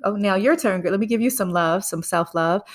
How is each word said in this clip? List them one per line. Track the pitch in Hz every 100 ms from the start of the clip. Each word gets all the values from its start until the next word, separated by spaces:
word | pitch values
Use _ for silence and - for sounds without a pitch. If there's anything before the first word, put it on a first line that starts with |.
oh, | 196 208
now | 202
your | 190 240 339
turn, | 220 185
girl. | 175
Let | 196
me | 220
give | 226
you | 240
some | 254 185
love, | 175 165 180
some | - 165
self-love. | - 170 170 165 165 190 -